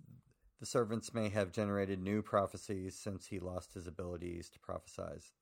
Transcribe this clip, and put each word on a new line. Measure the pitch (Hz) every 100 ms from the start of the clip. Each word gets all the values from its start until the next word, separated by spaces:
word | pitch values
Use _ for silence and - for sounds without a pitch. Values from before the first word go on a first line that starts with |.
| - - - _ _ -
the | -
servants | 127 107 113 -
may | 117 107
have | 104 95
generated | 110 104 101 98 95
new | 92 107
prophecies | 104 104 95 98 - 98 95 -
since | 107 95 -
he | 98
lost | 90 90 -
his | 95 85
abilities | 82 87 87 90 87 87
to | -
prophesize. | - 87 - - 85 80 - _